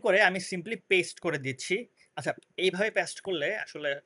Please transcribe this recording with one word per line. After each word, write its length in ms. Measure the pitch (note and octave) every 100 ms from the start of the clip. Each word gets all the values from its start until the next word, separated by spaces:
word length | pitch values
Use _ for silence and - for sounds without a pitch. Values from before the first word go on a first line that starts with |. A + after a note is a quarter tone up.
| A3+
করে 120 | G3 F#3+
আমি 100 | F#3 -
simply 280 | F3+ F3+ G#3 -
পেস্ট 260 | F#3 E3 - E3+
করে 120 | D3 C3
দিচ্ছি। 300 | B2+ - G3+ A#3 _ _ -
আচ্ছা, 140 | C#3+ - _ -
এইভাবে 320 | F#3 F3+ G#3+ G#3
পেস্ট 200 | E3+ - G3
করলে 200 | E3 D3+ G#3+ -
আসলে 240 | D3+ D3 C#3+